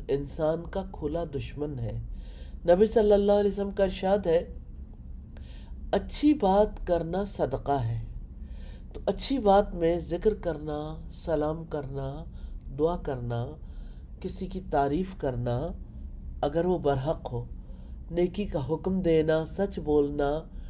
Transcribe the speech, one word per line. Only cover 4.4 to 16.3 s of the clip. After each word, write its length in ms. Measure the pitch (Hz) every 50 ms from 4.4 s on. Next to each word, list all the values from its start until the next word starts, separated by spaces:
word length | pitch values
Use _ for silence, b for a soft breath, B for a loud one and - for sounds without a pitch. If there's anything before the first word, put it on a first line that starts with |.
| - - - - - - - - - - - - - - - - - - B B B B B B B B B B - -
"اچھی 420 | - 196 196 - - - 285 294 294
بات 520 | 294 208 185 190 202 214 208 - - -
کرنا 380 | - 175 165 165 160 175 190 208
صدقہ 480 | 202 - - 160 147 - - - 139
ہے۔" 320 | 143 135 120 113 113 113 - - - - - - - B B B B B B B B B B B
تو 80 | - - -
اچھی 320 | - 190 - - - 277 254
بات 360 | 214 202 190 202 208 202 190
میں 240 | 175 165 165 175 170
ذکر 360 | 160 139 165 175 - 214 214
کرنا، 640 | - - 175 156 147 151 151 147 147 151 156 160 160 - -
سلام 520 | - - - 170 160 147 151 151 160 165 160
کرنا، 600 | - - 151 135 131 139 139 135 135 139 156 160 B B B B B B B - - 131 139
دعا 180 | 151 165 175
کرنا، 500 | 175 - 156 135 123 120 120 120 120 120 139 156 - B B B B B B B B B B - -
کسی 260 | - 185 - - 190
کی 140 | - 190 185 - -
تعریف 440 | 160 143 139 139 143 180 185 - - -
کرنا، 500 | - 135 123 120 120 123 120 123 151 175 - - - - - - - - - - - -